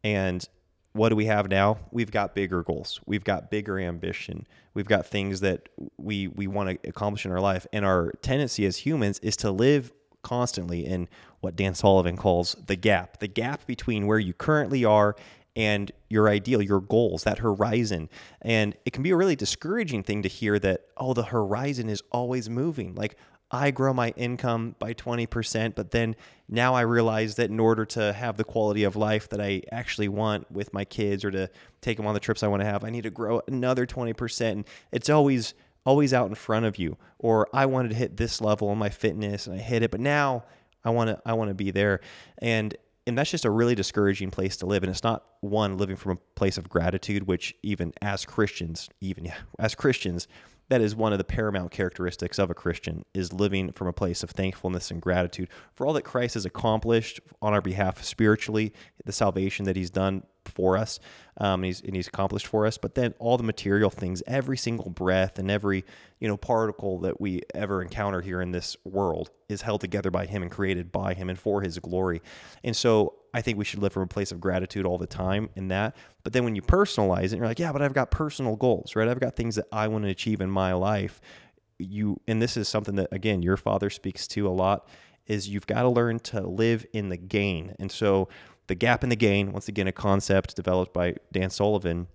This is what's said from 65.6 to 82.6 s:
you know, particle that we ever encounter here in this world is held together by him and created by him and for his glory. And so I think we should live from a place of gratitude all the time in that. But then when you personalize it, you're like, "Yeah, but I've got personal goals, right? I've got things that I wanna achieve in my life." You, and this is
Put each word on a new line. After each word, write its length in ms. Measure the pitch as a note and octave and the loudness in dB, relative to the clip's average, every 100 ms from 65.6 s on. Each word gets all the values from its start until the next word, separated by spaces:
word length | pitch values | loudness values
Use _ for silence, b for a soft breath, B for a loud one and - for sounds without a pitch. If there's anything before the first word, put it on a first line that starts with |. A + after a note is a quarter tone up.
| G2+ F#2+ - B B B | 0 -2 -4 B B B
you 80 | A2+ | -4
know, 100 | G2+ | -4
particle 640 | - A#2 A2 G2+ G2+ F#2 | 0 2 2 -2 -4 -2
that 200 | F2+ - | -2 -2
we 220 | G2 F2+ - | -2 -4 -6
ever 280 | - G2+ G2 | -6 -2 -2
encounter 400 | F2 - G2+ F#2 | -4 -4 -2 -2
here 200 | F2+ F2+ | -4 -4
in 100 | F2+ | -2
this 260 | F2+ - - G2 | -4 -6 -10 -6
world 440 | F#2+ G2 E2 E2 _ _ | 0 0 0 -6 _ _
is 120 | G3+ | -6
held 200 | - A2+ | -2 -2
together 280 | - G3 F#3+ | -2 -2 -2
by 160 | F2+ F#2 | -2 -4
him 160 | G2+ | -6
and 80 | F2 | -6
created 420 | - F#2+ F2+ F2 | -4 -2 -2 -4
by 220 | F#2+ F#2+ | -4 -2
him 160 | F2+ F#2 | -4 -6
and 80 | F2+ | -4
for 240 | - G2+ | -2 -2
his 160 | F#2+ E2+ | -2 -6
glory. 420 | E2 F2+ F#2 E2+ B B B B | -4 -2 0 -2 B B B B
And 120 | - A2 | -6 0
so 400 | B2 A2 G#2 - _ A#2 | 4 4 4 -2 _ -6
I 60 | |
think 160 | A#2 G#2 | -2 -2
we 80 | G2+ | -4
should 140 | G2+ | -2
live 140 | G2 | -2
from 80 | G2 | 0
a 40 | F#2 | -4
place 240 | - G2 | -4 -6
of 100 | F2 | -4
gratitude 440 | F#2 F2+ F#2 G#2 F2+ | -2 -2 -2 -2 -2
all 120 | F2+ | -2
the 100 | F2 | -4
time 420 | - F#2 G2+ A2 - | -4 -2 0 -4 -6
in 120 | F#2+ | -4
that. 260 | F#2 A2 B B B | -2 -2 B B B
But 100 | - | -2
then 100 | B2 | 0
when 120 | A#2+ G#2 | 0 -2
you 60 | |
personalize 640 | - F3+ G3+ - G2+ F2+ F#2 | 2 2 4 2 2 2 0
it, 60 | G#2+ | 0
you're 80 | A2+ | -2
like, 140 | A#2 | -2
"Yeah, 120 | E3+ | -2
but 100 | C#3 | 0
I've 120 | C#3+ | 0
got 180 | C3+ B2 | 0 0
personal 440 | - D#3 - B2+ G#2+ | 0 -2 -2 -4 0
goals, 380 | B2+ G2+ - G#2+ | 2 2 0 0
right? 120 | A2 | 0
I've 120 | B2 | 0
got 140 | B2+ - | -2 -2
things 200 | A#2 G#2+ | -2 -2
that 120 | - | -4
I 160 | G#2+ G#2+ | -2 -2
wanna 200 | A2 G2+ | 0 -2
achieve 320 | F#2+ - G#2+ | -2 -2 0
in 80 | F#2+ | 0
my 240 | F#2+ F#2+ | 0 2
life." 480 | F2+ F#2+ G#2 G2 - B B B B _ _ | 2 2 0 -2 -8 B B B B _ _
You, 420 | F#2 G#2 G#2 G2 - | -10 -2 -2 -2 -2
and 140 | A2 | 0
this 160 | A2+ | 0
is 100 | - | 0